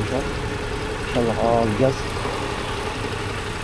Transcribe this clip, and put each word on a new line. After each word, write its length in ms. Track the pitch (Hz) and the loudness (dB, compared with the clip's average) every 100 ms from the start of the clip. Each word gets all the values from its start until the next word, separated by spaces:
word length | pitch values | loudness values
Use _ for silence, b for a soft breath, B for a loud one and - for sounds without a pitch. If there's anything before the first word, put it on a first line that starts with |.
inşallah. 280 | 107 131 - - - - - - - - - | 2 0 0 -2 -2 -2 -2 -2 -4 -4 0
İnşallah 360 | 127 117 107 113 | 2 2 4 4
A 40 | 117 | 6
alacağız. 380 | 113 107 131 131 - - - - - - - - - - - - - - - - | 4 4 4 2 -2 -2 -2 -2 -4 -4 -4 -4 -4 -4 -4 -4 -4 -4 -4 -4